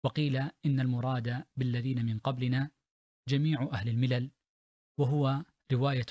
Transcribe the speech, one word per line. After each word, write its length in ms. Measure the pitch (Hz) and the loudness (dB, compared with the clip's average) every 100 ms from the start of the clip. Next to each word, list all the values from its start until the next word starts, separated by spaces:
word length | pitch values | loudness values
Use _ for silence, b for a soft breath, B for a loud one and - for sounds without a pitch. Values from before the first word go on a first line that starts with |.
| 135 | -4
وقيل: 320 | - 147 131 | 0 0 0
"إن 420 | 135 - 151 135 | -2 -2 0 2
المراد 680 | 127 120 127 127 120 123 - - | 2 0 0 -2 -2 -4 -6 -4
بالذين 480 | 127 120 127 127 117 | -2 0 -2 0 0
من 140 | 110 | -2
قبلنا 520 | 135 127 127 127 143 - _ _ _ _ - | -2 -2 0 0 -2 -6 _ _ _ _ -2
جميع 400 | 143 156 147 135 | 2 2 0 -2
أهل 160 | 107 110 | -4 -2
الملل." 420 | 117 127 123 131 - _ _ _ _ _ - | 0 2 0 -4 -10 _ _ _ _ _ -2
وهو 460 | 131 147 135 139 170 _ - | 0 2 2 0 -6 _ -2
رواية 340 | 123 139 131 113 | 0 2 0 -2